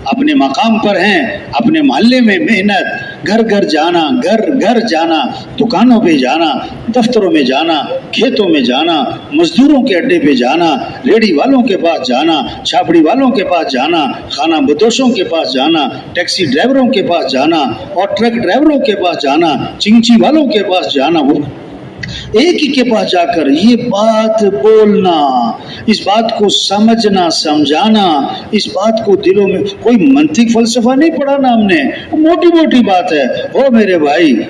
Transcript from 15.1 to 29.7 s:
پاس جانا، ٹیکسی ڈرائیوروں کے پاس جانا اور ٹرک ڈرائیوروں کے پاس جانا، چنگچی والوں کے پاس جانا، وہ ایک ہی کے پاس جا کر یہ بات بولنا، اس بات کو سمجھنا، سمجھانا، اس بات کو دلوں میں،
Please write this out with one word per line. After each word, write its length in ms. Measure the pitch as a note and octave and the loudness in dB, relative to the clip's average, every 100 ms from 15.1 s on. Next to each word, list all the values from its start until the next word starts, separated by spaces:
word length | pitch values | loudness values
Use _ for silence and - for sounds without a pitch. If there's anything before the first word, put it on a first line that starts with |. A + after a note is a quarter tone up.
| F#3+ | 0
پاس 300 | D#3+ E3 - | -2 -4 -4
جانا، 340 | C3 C#3+ E3 C3+ - - | -2 0 0 -2 -6 -10
ٹیکسی 320 | F3 - - | -6 -4 -2
ڈرائیوروں 440 | D#3+ E3 A3+ C4+ B3 | -2 0 2 2 2
کے 140 | G3+ | 0
پاس 300 | E3+ E3+ C#3 | -2 -2 -2
جانا 280 | C3+ D3 E3 B2+ - - | -2 0 0 -2 -6 -8
اور 160 | F3 G3+ | -4 -4
ٹرک 240 | G3+ A#3 | 0 -2
ڈرائیوروں 460 | A3+ E3+ A3+ D#4 C#4+ | 0 -2 2 2 2
کے 160 | - | -2
پاس 280 | F#3+ F3 D#3 | -2 -2 -2
جانا، 320 | C#3+ D3 E3+ C3 - - | -2 0 0 -2 -6 -6
چنگچی 440 | G#3 A#3 A3+ A3+ | 2 2 4 4
والوں 240 | F3+ D#4 C4+ | 4 2 0
کے 160 | G#3 | -2
پاس 320 | G3 F3+ - | 0 -2 -2
جانا، 260 | C#3+ B2+ E3+ | -2 0 0
وہ 140 | C3+ E3+ C3+ - - - - - - - - | 0 0 -4 -10 -16 -18 -18 -16 -14 -14 -2
ایک 300 | G#3+ E4 D#4+ | 2 2 2
ہی 100 | D4 | 0
کے 120 | C4+ | 0
پاس 260 | A#3 G#3+ - | 0 0 0
جا 140 | F3+ | 0
کر 220 | E3+ E3+ C#3 | 0 0 0
یہ 300 | D3 A3 A#3+ | 2 4 2
بات 680 | - G3 A3 A3 A3 A3 G3+ G3+ | 0 0 2 2 0 0 0 2
بولنا، 880 | G#3 A3 G#3 G3 F#3 D#3+ C#3 B2+ A#2 - - - - | 4 6 4 4 2 2 0 0 -2 -6 -12 -8 -2
اس 140 | G#3 - | -2 0
بات 320 | G#3+ A3+ - | 0 0 0
کو 100 | G3+ | 0
سمجھنا، 840 | - - G3+ A3+ A3+ G#3 F#3+ E3+ | 0 -2 2 2 2 2 0 0
سمجھانا، 960 | D3+ D#3 D3+ C#3 D3+ G#3+ G#3+ F#3+ D3 - - - | -2 -2 0 2 2 2 2 2 0 -2 -8 -4
اس 180 | G#3 - | -4 -4
بات 360 | F#3 G#3+ A3+ | -2 -2 0
کو 120 | G#3 F#3+ | 0 0
دلوں 320 | F3 G3+ G3 | 2 2 2
میں، 120 | F3+ - | -2 -4